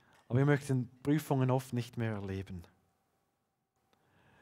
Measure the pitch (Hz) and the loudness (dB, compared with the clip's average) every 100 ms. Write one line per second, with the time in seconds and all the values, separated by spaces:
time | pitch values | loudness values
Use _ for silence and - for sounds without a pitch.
0 | _ _ - 120 143 139 - 131 117 - | _ _ -2 2 4 2 2 -2 -2 -4
1 | 143 156 151 135 127 127 - 120 117 - | 0 0 2 2 2 0 -2 -6 -6 -4
2 | 113 104 98 95 98 90 85 _ _ _ | -4 -4 -6 -6 -8 -12 -14 _ _ _
3 | _ _ _ _ _ _ _ _ _ _ | _ _ _ _ _ _ _ _ _ _
4 | _ _ _ _ | _ _ _ _